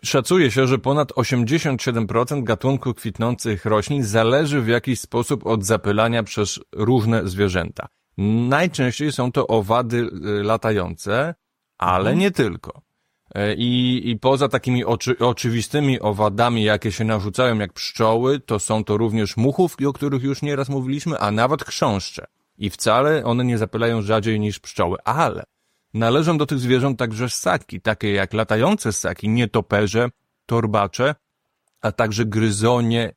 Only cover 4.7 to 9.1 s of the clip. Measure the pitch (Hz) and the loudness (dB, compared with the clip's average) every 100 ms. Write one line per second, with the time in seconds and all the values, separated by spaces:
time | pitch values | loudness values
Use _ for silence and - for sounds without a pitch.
4.7 | 120 - 120 - 120 120 135 - 110 95 | 0 0 -4 -2 -4 -2 -2 0 -2 2
5.7 | 110 98 104 113 120 104 - 104 - - | 0 2 2 2 2 -2 -2 -4 -4 -12
6.7 | - 107 127 110 113 92 92 101 90 85 | -4 2 2 4 0 0 0 0 0 -4
7.7 | - - _ _ - 101 110 120 139 180 | -8 -14 _ _ -2 0 2 2 2 0
8.7 | - 127 - 147 | 0 -2 0 -4